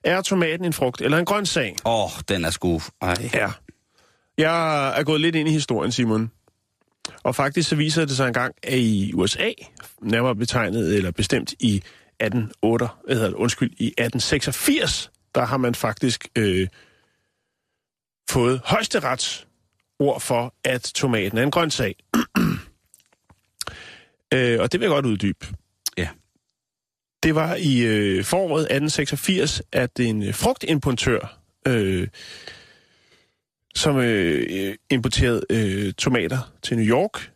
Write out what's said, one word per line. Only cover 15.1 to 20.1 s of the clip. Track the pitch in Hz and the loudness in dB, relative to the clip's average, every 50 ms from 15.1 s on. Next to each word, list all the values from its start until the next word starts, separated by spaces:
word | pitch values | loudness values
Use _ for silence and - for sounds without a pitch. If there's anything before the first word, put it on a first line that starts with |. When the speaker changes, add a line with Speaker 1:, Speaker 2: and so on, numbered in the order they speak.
| _ _ _ _ - | _ _ _ _ -2
Speaker 1:
der | 127 123 | -2 0
har | 113 131 | 0 0
man | 135 127 123 117 | 0 0 0 0
faktisk, | - - 113 110 - - 127 110 - - - _ | 0 -2 -4 -2 0 0 0 0 -2 -8 -6 _
øh, | 117 110 101 90 92 95 92 _ - - _ _ _ _ _ _ _ _ _ _ _ _ _ _ _ _ _ _ _ _ _ _ _ _ _ _ _ _ - | 0 2 2 2 2 0 -2 _ -14 -20 _ _ _ _ _ _ _ _ _ _ _ _ _ _ _ _ _ _ _ _ _ _ _ _ _ _ _ _ -2
fået | - 131 120 123 131 127 - | 0 2 4 2 2 0 0
højesterets | - - - 220 - - 214 147 127 127 120 - - - - - _ _ _ _ _ _ _ _ _ _ _ | 0 0 0 0 0 -2 -2 0 0 -2 -2 -4 -6 -6 -10 -14 _ _ _ _ _ _ _ _ _ _ _
ord | 139 143 | 2 2